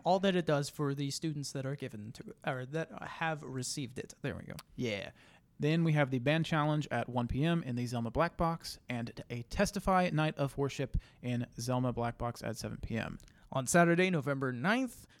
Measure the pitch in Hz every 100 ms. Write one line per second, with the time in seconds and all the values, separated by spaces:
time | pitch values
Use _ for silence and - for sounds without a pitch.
0 | 165 185 196 180 165 147 143 - 143 139
1 | 139 - 160 147 135 139 131 143 131 107
2 | 107 - - - - 131 127 156 160 -
3 | - - 160 156 151 131 123 - 123 131
4 | - - 135 90 - 92 - - 120 101
5 | - - - - _ - 147 165 165 151
6 | 135 131 131 160 156 160 151 151 139 120
7 | 117 120 120 127 165 170 131 120 120 120
8 | 117 135 165 - 170 165 - - - 120
9 | 117 - - 120 - - 202 196 202 185
10 | 180 151 156 156 139 - 139 - 131 -
11 | - - 123 120 120 - 120 127 127 117
12 | 117 - 120 - 113 110 107 113 - 113
13 | - - - - - 135 123 175 170 170
14 | 185 170 127 135 135 123 165 240 254 -
15 | - -